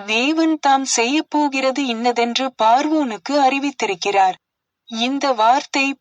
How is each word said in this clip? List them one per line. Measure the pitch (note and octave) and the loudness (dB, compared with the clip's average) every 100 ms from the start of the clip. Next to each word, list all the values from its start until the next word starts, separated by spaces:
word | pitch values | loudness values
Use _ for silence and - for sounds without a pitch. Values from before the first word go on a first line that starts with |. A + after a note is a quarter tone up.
| G3+ | -4
தேவன் | A3 C4+ D#4+ E4 D#4 | -2 0 0 0 0
தாம் | C#4 C4+ C4 | 2 0 0
செய்யப்போகிறது | - A#3 D4+ D#4 D4+ D4 C4+ C4 C4 C4+ | -2 0 -2 -2 -2 0 0 -2 -2 -4
இன்னதென்று | A3+ B3 A#3+ A#3+ A#3 C4 - | -2 -2 0 -2 -2 -4 0
பார்வோனுக்கு | A3 B3 D4+ D#4 C4+ G3+ - | 2 4 2 0 -2 -6 -2
அறிவித்திருக்கிறார்." | C#4+ C4 C#4 C#4+ - G#3 F#3 G3+ G#3 F#3+ - _ _ _ _ - | 2 2 2 -4 -4 -4 -4 0 2 2 0 _ _ _ _ -14
இந்த | A3+ A#3+ C#4 C#4+ | -6 -4 -2 -2
வார்த்தை | A#3 A3+ C4+ - C#4+ C4+ C4+ | 2 4 2 0 -2 -2 -2